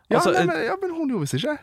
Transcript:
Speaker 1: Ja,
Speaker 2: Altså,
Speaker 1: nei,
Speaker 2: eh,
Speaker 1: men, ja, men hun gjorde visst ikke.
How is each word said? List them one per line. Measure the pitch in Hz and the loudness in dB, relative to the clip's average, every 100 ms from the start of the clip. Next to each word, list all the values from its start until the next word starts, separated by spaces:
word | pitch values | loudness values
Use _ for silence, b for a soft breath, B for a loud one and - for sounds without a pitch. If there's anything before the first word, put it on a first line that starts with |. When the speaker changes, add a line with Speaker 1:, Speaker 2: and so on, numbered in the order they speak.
| b | b
Speaker 1:
Ja, | 233 | 2
Speaker 2:
Altså, | 359 | 4
Speaker 1:
nei, | - | 2
Speaker 2:
eh, | 349 | 2
Speaker 1:
men, | 320 247 | 0 -2
ja, | 381 | -4
men | 370 | -4
hun | 330 285 | -4 -2
gjorde | 220 143 | -2 -2
visst | 135 | -2
ikke. | 277 294 | -2 -6